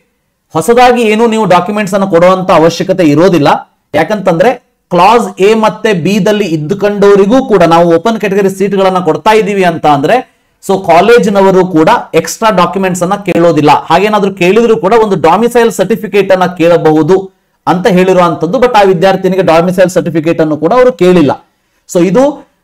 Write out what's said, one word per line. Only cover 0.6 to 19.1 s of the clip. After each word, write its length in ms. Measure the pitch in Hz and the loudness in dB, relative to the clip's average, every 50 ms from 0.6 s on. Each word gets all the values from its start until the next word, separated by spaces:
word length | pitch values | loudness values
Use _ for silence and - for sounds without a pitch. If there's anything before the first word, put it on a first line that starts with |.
| 165 - 233 240 247 254 233 233 | -2 0 2 4 4 4 2 2
ಏನು 260 | 240 214 214 214 233 233 | 0 0 0 0 0 0
ನೀವು 180 | 220 220 220 | 0 -2 0
documents 480 | 180 175 180 180 - 208 214 214 180 190 | 0 0 0 0 -2 -4 -6 -4 -4 -4
ಅನ್ನು 140 | 202 196 196 | -4 -2 0
ಕೊಡುವಂತ 440 | 165 165 175 180 185 185 180 190 | 0 2 2 2 2 0 0 0
ಅವಶ್ಯಕತೆ 520 | 190 160 160 170 165 - 175 180 185 185 175 | 2 2 2 2 0 -2 -4 -4 -2 0 0
ಇರೋದಿಲ್ಲ. 760 | 151 143 147 170 190 175 160 139 156 202 - - - _ _ _ _ - | 2 2 2 2 2 2 2 2 0 0 -2 -4 -10 _ _ _ _ -4
ಯಾಕಂತಂದ್ರೆ 580 | 147 160 156 214 208 180 190 170 165 190 240 254 - - _ _ _ _ _ | -4 -2 -2 -4 -4 -2 -2 0 0 0 0 -2 -4 -8 _ _ _ _ _
clause 520 | 175 175 175 202 233 240 208 196 - - | -2 2 2 2 2 2 0 -4 -4 -2
A 120 | 185 208 226 | 0 0 2
ಮತ್ತೆ 400 | 220 214 214 - - - 220 208 | 0 0 -2 -4 -4 -4 -4 -2
B 320 | 170 147 185 202 214 175 | -2 -2 -2 -2 0 0
ದಲ್ಲಿ 200 | 214 208 208 185 | 0 -2 -2 -2
ಇದ್ದುಕೊಂಡವರಿಗೂ 1000 | 147 165 156 147 151 - 139 196 208 208 202 196 202 202 190 190 190 240 269 262 | -4 -4 -6 -6 -6 -6 -4 -4 -4 -2 0 2 2 4 4 2 2 2 0 0
ಕೂಡ 180 | - 214 190 170 | 0 0 2 2
ನಾವು 320 | 165 165 170 175 170 165 | 2 2 2 2 2 2
open 260 | 165 - 233 220 214 | 0 0 -2 -2 -2
category 280 | - 208 196 202 202 190 | -4 -2 -2 -2 -2 -2
ಸೀಟ್ಗಳನ್ನ 500 | 196 - 196 202 196 190 190 185 185 180 | -2 -4 -4 -2 -2 0 0 0 0 0
ಕೊಡ್ತಾ 320 | 180 233 - - - - | -2 -2 -4 -2 0 0
ಇದ್ದೀವಿ 320 | 214 220 214 190 208 196 185 | 2 2 0 0 -2 -2 -2
ಅಂತ 220 | 175 165 143 - | -2 -2 -2 -2
ಅಂದ್ರೆ, 500 | 156 139 139 135 160 214 254 254 - _ _ _ _ _ _ - - | 0 0 0 0 0 -2 -2 -2 -6 _ _ _ _ _ _ -6 -4
so 160 | 196 - - | -4 -4 0
ಕಾಲೇಜಿನವರು 800 | - 160 175 190 220 240 233 180 220 202 196 196 190 185 185 180 | 0 2 2 4 4 4 4 2 2 0 2 2 2 2 2 0
ಕೂಡ 240 | - 151 156 160 180 233 247 - - - | 0 0 0 2 2 0 -2 -4 -4 -4
extra 360 | 160 170 - - - 226 220 | -4 -4 -4 -6 -4 -2 -2
documents 540 | 208 180 175 170 - 190 190 185 175 - 175 | 0 0 -2 -2 -2 -4 -4 -4 -4 -4 -4
ಅನ್ನ 120 | 175 202 | -4 -4
ಕೇಳೋದಿಲ್ಲ. 540 | 202 - - 170 165 170 170 160 147 147 147 | -4 -4 -4 -2 0 2 2 2 2 2 2
ಹಾಗೇನಾದ್ರೂ 640 | - - - - 160 180 196 214 214 208 190 196 196 | 0 0 0 0 0 0 0 0 0 -2 -2 -4 -2
ಕೇಳಿದ್ರು 440 | - 170 175 190 226 233 220 226 156 | -2 0 0 2 2 2 2 0 0
ಕೂಡ 160 | 165 190 220 | 0 0 0
ಒಂದು 220 | 233 220 208 190 | 0 0 0 0
domicile 560 | 165 - 160 170 202 233 233 233 240 233 226 | 0 0 0 2 2 0 0 0 0 0 0
certificate 600 | - - 185 185 226 - 214 196 180 202 190 190 | 0 -2 -2 -2 -2 -4 -4 -4 -2 -2 0 0
ಅನ್ನ 140 | 190 185 185 | 0 0 0
ಕೇಳಬಹುದು 880 | 175 - - 160 170 170 160 151 160 151 156 156 147 190 196 190 - - _ _ _ _ _ _ 143 | -2 -2 0 0 2 2 2 2 2 2 2 2 2 0 0 -2 -6 -14 _ _ _ _ _ _ -4
ಅಂತ 200 | 160 180 185 240 | -2 -2 0 0
ಹೇಳಿರುವಂತದ್ದು. 720 | 185 180 185 190 185 180 180 220 - - - - 196 262 | 0 2 2 2 2 2 2 0 0 -4 -4 -4 -2 0
But 180 | 240 247 233 214 | 0 0 2 2
ಆ 40 | |
ವಿದ್ಯಾರ್ಥಿನಿಗೆ 600 | 202 190 185 165 185 190 | 2 2 2 2 0 0